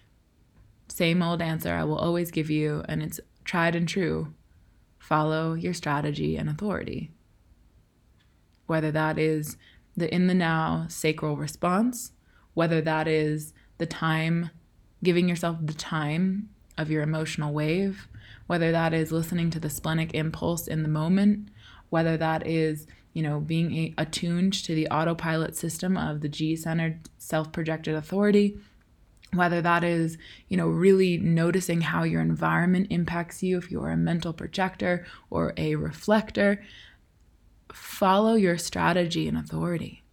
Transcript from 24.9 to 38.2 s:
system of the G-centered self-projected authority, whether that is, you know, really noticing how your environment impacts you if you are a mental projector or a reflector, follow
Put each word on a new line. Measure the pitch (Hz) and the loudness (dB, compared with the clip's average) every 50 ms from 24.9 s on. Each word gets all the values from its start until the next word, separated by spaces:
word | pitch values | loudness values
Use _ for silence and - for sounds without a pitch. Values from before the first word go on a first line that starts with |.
| - 151 160 170 170 165 - 165 160 160 160 - 160 | 0 0 2 2 0 0 0 0 0 0 0 -2 -4
system | - - 165 156 - - 185 190 | -4 -6 -6 -4 -2 0 0 0
of | 175 160 151 151 151 | 2 0 -2 -2 -2
the | 151 147 | -4 -4
G-centered | 147 - 160 156 160 160 160 165 165 165 165 165 160 165 - - - _ | -4 -2 -2 -2 -2 -2 -2 -2 -2 0 0 -2 -2 -6 -10 -18 -20 _
self-projected | - - 160 156 156 156 - - 165 160 160 156 156 160 156 | -8 -4 -2 -2 -2 -2 -4 -4 -4 -2 -4 -4 -2 -2 -4
authority, | 156 151 - 180 196 202 208 202 208 208 202 202 - - - _ - _ _ _ _ _ _ _ _ - - - | -4 -4 -2 0 2 4 6 6 6 4 4 0 -4 -10 -20 _ -20 _ _ _ _ _ _ _ _ -10 -4 0
whether | 180 175 175 170 175 165 | 2 2 2 2 2 2
that | 175 170 170 170 | 4 4 4 4
is, | 175 170 165 165 165 165 160 - - - - - _ | 2 2 2 0 0 -2 -6 -12 -20 -20 -20 -8 _
you | 190 | -2
know, | 180 165 | 0 2
really | 165 160 165 175 196 196 190 190 185 175 | 2 2 4 6 8 8 8 6 4 4
noticing | 165 - 165 165 165 165 175 175 190 180 - 170 170 165 | 2 2 2 4 4 4 4 2 0 0 0 0 0 0
how | 160 165 165 165 | 0 0 0 2
your | 165 160 165 | 2 2 2
environment | 160 160 165 156 165 160 160 160 170 180 180 180 196 202 | 2 2 0 2 0 2 2 2 4 4 4 2 2 0
impacts | - 170 175 160 170 170 170 170 - - - | 0 0 0 0 -2 -4 -4 -6 -6 -4 -2
you | 185 185 180 | 0 0 -2
if | 175 - | -2 -4
you | - - | -6 -6
are | - 156 165 | -4 -2 0
a | |
mental | 165 170 170 170 170 165 170 160 | 0 0 0 0 0 -2 -4 -6
projector | - - - - - 185 185 185 - 208 180 180 175 180 - - - - _ | -8 -10 -8 -4 -2 -2 -2 -2 -2 -2 0 0 -2 -4 -8 -16 -20 -14 _
or | - - 165 156 - | -2 -2 -2 -2 -2
a | 165 160 156 156 | -2 -2 -2 -2
reflector, | 151 147 156 - - - - 208 220 214 - - 214 202 202 202 202 - - - - - - - _ _ _ _ _ _ _ _ _ _ _ _ _ _ - - | -2 -2 -4 -8 -6 0 2 2 2 2 0 -2 2 2 2 2 0 -4 -12 -20 -20 -20 -20 -20 _ _ _ _ _ _ _ _ _ _ _ _ _ _ -20 -20
follow | - - - - - 208 190 190 196 | -18 -16 -14 -4 0 4 4 6 6